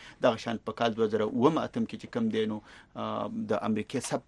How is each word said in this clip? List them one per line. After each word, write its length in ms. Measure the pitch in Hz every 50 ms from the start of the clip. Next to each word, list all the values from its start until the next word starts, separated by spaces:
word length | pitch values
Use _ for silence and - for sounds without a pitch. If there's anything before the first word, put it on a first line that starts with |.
| - - - - -
دغه 140 | 127 110
شان 220 | 110 - 123 113 107 -
په 80 | - 110
کال 240 | - 117 120 107
دوه 100 | 113 113
زره 180 | 104 107 110 107
اووم 340 | 110 - 123 120 151 160 135
اتم 260 | 110 - - 123 113
کې 120 | - -
چې 100 | - - - -
کوم 160 | 120 113 110
دی، 180 | 107 110 110
نو، 140 | 107 107 107 - - - - - - -
آ، 320 | 120 110 110 107 110 107
د 260 | 107 110 113 113 104 -
امریکې 460 | - - 117 110 104 104 - - 127
سب 200 | - - 147 - -